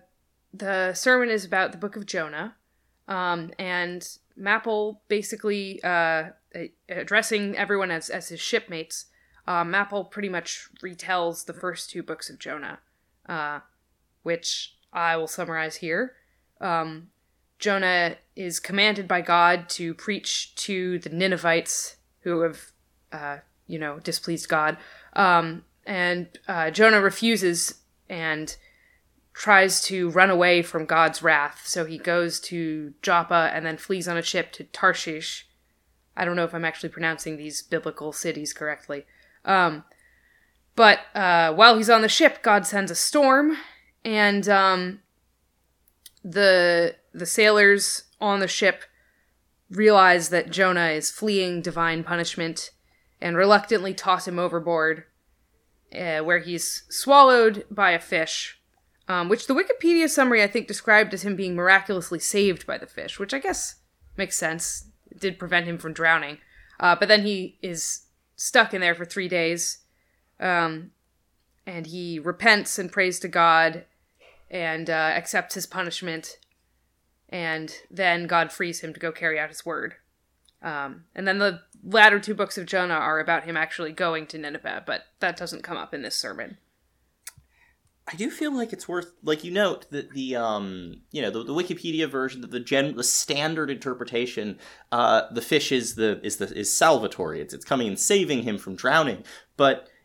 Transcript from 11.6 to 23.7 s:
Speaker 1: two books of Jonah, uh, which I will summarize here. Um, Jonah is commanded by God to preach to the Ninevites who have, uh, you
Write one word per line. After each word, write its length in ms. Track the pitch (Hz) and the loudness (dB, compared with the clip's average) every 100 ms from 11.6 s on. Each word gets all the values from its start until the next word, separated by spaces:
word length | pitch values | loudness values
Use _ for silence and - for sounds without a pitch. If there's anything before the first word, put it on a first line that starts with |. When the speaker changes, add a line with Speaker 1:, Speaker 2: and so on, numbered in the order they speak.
| 185 170 - | -10 -10 -12
Speaker 1:
two 120 | 175 | -12
books 280 | 160 156 - | -10 -12 -14
of 80 | - | -16
Jonah, 420 | - 151 - - _ _ _ _ - | -14 -12 -12 -16 _ _ _ _ -10
uh, 320 | 165 147 147 - _ _ _ _ _ | -8 -6 -8 -14 _ _ _ _ _
which 540 | 165 170 - - - _ _ | -6 -4 -4 -8 -10 _ _
I 240 | 180 170 165 | -4 0 0
will 120 | 160 | -4
summarize 480 | - 170 160 160 - | -8 -8 -6 -6 -8
here. 360 | 165 170 254 - _ _ _ _ | -4 -2 -4 -8 _ _ _ _
Um, 480 | 196 165 160 156 170 _ _ _ _ _ | -4 -2 -4 -10 -18 _ _ _ _ _
Jonah 580 | 208 196 185 180 170 - _ | -2 0 2 2 0 -4 _
is 240 | - 185 170 | -12 -8 -8
commanded 460 | - 196 214 202 180 | -4 0 2 0 -2
by 140 | 180 | -2
God 480 | 175 175 175 180 175 | 2 4 6 4 -2
to 240 | - 170 | -8 -8
preach 600 | 165 - 202 - - - - | -8 -6 -6 -6 -8 -8 -10
to 420 | - 190 185 175 | -6 -4 -4 -6
the 120 | 165 | -6
Ninevites 840 | 165 190 175 170 165 - - - - _ _ | -2 -2 0 0 0 0 -6 -8 -14 _ _
who 200 | 175 170 | -6 -2
have, 320 | 165 151 - _ _ _ _ | -2 -4 -18 _ _ _ _
uh, 240 | 156 147 143 _ _ | -12 -12 -12 _ _
you 120 | - | -14